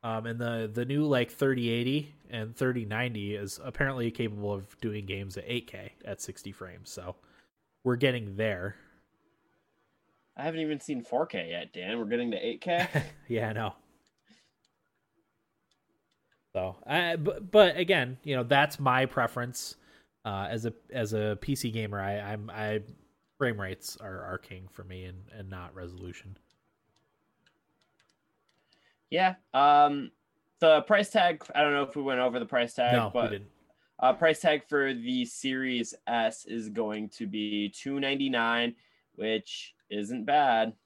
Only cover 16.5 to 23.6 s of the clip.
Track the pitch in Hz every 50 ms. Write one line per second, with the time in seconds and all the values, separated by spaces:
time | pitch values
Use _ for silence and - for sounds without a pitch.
16.5 | _ 95 92 95 90 - - - 143 165 175 170 170 170 147 185 - - 214 180
17.5 | - 214 208 180 - 170 180 170 190 165 127 123 131 - _ 151 139 127 123 120
18.5 | 143 139 147 147 - - 143 135 123 127 131 127 - 139 120 117 - 123 120 123
19.5 | 123 - - - - _ _ _ - _ _ _ _ _ _ 110 101 98 98 -
20.5 | 117 113 113 117 110 - _ _ - 131 113 104 110 107 107 107 104 104 - -
21.5 | 143 127 - 120 110 113 110 104 101 101 98 98 101 104 101 101 107 107 104 110
22.5 | - 107 107 107 107 107 104 113 - _ _ _ _ _ _ _ _ _ 143 123
23.5 | 113 104